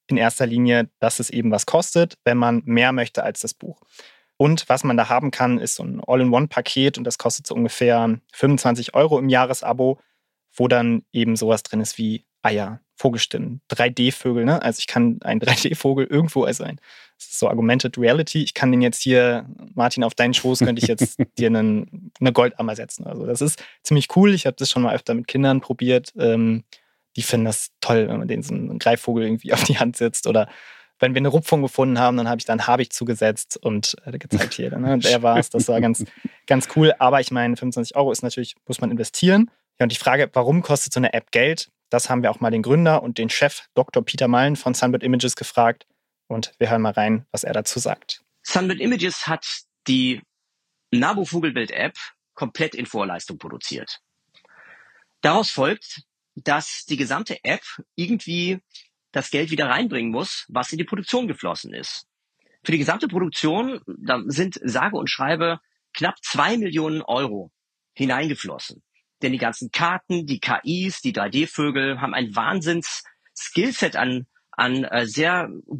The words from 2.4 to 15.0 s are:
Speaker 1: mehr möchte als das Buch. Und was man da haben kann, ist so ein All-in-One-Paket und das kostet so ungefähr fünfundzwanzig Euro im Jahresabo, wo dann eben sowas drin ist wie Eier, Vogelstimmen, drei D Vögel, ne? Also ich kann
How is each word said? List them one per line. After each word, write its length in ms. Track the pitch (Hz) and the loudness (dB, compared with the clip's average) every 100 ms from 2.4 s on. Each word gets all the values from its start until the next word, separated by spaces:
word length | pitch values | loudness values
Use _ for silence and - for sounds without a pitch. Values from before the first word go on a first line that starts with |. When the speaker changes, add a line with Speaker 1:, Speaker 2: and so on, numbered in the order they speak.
| 120 117 | 2 0
Speaker 1:
mehr 260 | 120 117 127 | 2 4 4
möchte 320 | 131 117 - | 2 -2 -4
als 180 | 104 - | -4 -4
das 140 | 113 | -8
Buch. 260 | - - - _ - - _ _ - | -10 -14 -18 _ -20 -20 _ _ 2
Und 320 | 143 160 - | 2 2 2
was 140 | - | 0
man 140 | 143 120 | 2 2
da 120 | 110 | 2
haben 220 | 120 139 | 2 0
kann, 280 | - 123 120 | 0 2 2
ist 180 | 113 - | -2 -6
so 80 | |
ein 160 | - - | -8 -8
All-in-One-Paket 920 | - 127 127 120 151 - - - 135 - | 0 2 4 4 2 -2 -2 2 2 2
und 60 | |
das 140 | 120 - | -4 -2
kostet 280 | 117 - - | -2 -4 -4
so 80 | |
ungefähr 640 | 120 117 - 123 117 113 113 - | -2 -2 2 2 4 2 0 -4
fünfundzwanzig 600 | - 139 139 127 120 120 | 0 2 4 2 0 0
Euro 240 | 127 156 147 | 2 4 4
im 100 | 135 | 4
Jahresabo, 720 | 127 127 131 117 123 131 139 _ _ _ _ _ | 4 4 0 -2 0 2 0 _ _ _ _ _
wo 120 | - 123 | 0 4
dann 380 | 123 120 117 - | 4 4 0 -2
eben 240 | 123 117 113 | -2 0 0
sowas 260 | 110 110 | 2 0
drin 180 | - 110 | 0 -4
ist 180 | 107 - | -4 -4
wie 260 | 110 110 _ _ | -4 -4 _ _
Eier, 380 | 113 104 98 113 _ - | -2 -2 -4 -8 _ -2
Vogelstimmen, 640 | 131 117 - - - 123 - | 0 0 -2 -4 -6 -8 -8
drei 200 | - 123 | -2 0
D 220 | 123 123 | 2 0
Vögel, 340 | - 127 120 | 0 -2 0
ne? 160 | 117 170 | 2 2
Also 180 | 120 113 | 0 -4
ich 80 | - | -2
kann 300 | 120 | 2